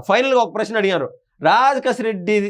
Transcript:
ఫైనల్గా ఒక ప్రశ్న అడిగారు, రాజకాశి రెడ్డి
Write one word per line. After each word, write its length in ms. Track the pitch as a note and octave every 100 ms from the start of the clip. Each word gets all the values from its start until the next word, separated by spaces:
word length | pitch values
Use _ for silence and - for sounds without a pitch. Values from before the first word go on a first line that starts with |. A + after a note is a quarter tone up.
| -
ఫైనల్గా 320 | G#3 C4+ B3
ఒక 80 | G#3+ G3
ప్రశ్న 260 | G#3 A3
అడిగారు, 260 | G3 F3 B2 - _ - D#3
రాజకాశి 540 | G3+ C4+ C4+ B3+ B3 A3
రెడ్డి 280 | G3+ F3 G#3